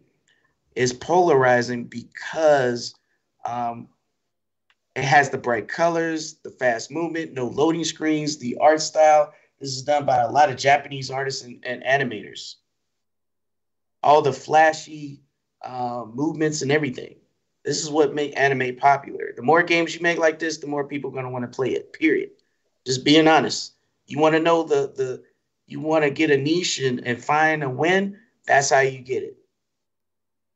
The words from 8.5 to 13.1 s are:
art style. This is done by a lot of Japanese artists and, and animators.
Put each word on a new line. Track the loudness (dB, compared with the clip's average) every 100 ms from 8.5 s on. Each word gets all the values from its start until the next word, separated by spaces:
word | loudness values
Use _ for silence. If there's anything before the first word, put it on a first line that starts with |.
| 2
art | 4 4
style. | 0 2 6 6 2 -4 _ _
This | -12 -8
is |
done | -2 0
by | 2 0
a | 2
lot | 4 2
of | 2
Japanese | 2 2 0 -12 -8
artists | -6 -6 -8
and, | -12 -14
and | -12 -8
animators. | -2 0 0 -8 -12 -16 -18 -20 _ _ _ _ _